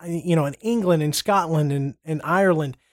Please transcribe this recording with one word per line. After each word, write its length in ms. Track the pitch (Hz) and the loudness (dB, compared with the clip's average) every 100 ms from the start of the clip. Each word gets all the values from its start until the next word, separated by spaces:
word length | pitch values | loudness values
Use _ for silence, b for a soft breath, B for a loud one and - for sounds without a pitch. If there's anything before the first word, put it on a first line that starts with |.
| 175 | -8
you 300 | 170 170 165 | -6 0 0
know, 100 | 143 | 0
in 100 | 139 | -4
England 480 | 220 233 185 165 | -2 0 2 2
and 120 | 151 147 | 0 -2
Scotland 560 | - 196 170 160 147 | 0 0 2 0 0
and, 240 | 143 139 - | -2 -4 -8
and 180 | 160 156 | -8 -6
Ireland, 540 | - 180 196 160 143 127 _ | 0 2 4 2 -2 -8 _